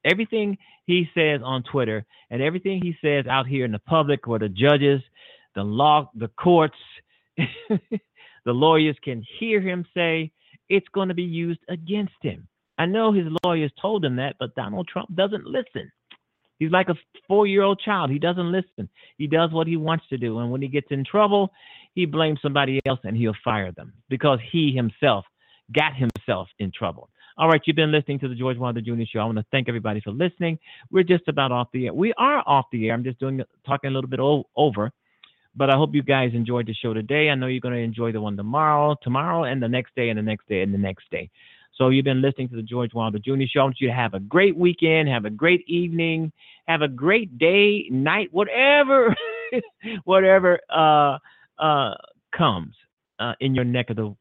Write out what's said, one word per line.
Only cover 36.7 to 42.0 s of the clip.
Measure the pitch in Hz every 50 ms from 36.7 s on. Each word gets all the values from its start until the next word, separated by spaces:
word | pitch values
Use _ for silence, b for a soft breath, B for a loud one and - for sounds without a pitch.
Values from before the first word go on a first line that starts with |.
| 110
show | - - 117 110
today. | 110 107 110 139 151 151 151
I | 143
know | 131 127
you're | 127 131 127
gonna | 117 127 123
enjoy | 120 117 117 107 113 117 117
the | 110 107
one | 107 104 101
tomorrow, | 101 101 107 127 151 156 151 151 147 147 151 147 -
tomorrow, | - 123 123 135 151 175 170 170 160
and | 123 131 135 120
the | 113
next | 123 127 117 - _
day, | 131 120 117
and | 110 107
the | 107
next | 110 107 104 _
day, | _ 107 92
and | 95 101 98
the |
next | 98 98 95 95 - - _
day. | - 82 87 - b b b b b b b b _
So | - 135 127
you've | 131 135